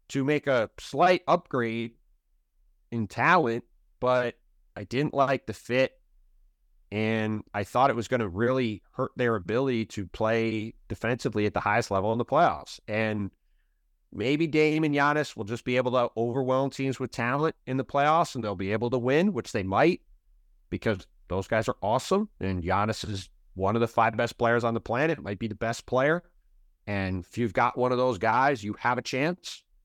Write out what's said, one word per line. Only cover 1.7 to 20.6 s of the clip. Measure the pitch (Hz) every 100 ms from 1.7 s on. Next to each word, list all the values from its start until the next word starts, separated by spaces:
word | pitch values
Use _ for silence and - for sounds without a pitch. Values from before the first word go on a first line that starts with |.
| 113 117 _ _ _ _ _ _ _ _ _ -
in | 117 104
talent, | - 143 180 127 117 - _ _ -
but | 127 127 120 - _ _ _ -
I | 101
didn't | 123 151 139
like | 135 135 -
the |
fit, | 101 - 123 131 _ _ _ _ _ _ _ _ _ -
and | 104 110 110 107 107 - 104
I |
thought | 101 123 139
it | 117
was | 104
gonna | 123 104
really | 90 117 131 120 104 _
hurt | - 131 -
their | 120 110
ability | 87 113 135 117 110
to | - 92
play | - 110 113 113 110 110 - -
defensively | 104 113 123 131 107 104
at | 101
the |
highest | 101 110 -
level | 98 104
in | 110
the |
playoffs. | 117 143 165 78 - - -
And | 107 110 107 98 _ _ _ _ _ _ _ _
maybe | - 117 147 165
Dame | 151 151 156
and | 156
Giannis | 143 143 151 147 -
will |
just | 104 117 -
be | 123
able | 123
to | 123 120 -
overwhelm | 117 127 127 131 139
teams | - 135 127
with | 127
talent | - 120 139 156 - -
in | 131
the |
playoffs, | 127 143 147 160 165 127
and |
they'll | 107 95
be | 95
able | 107 120
to | 127
win, | 123 147 196
which | 143 -
they | 110
might, | 95 98 160 - _ - _ _ _ _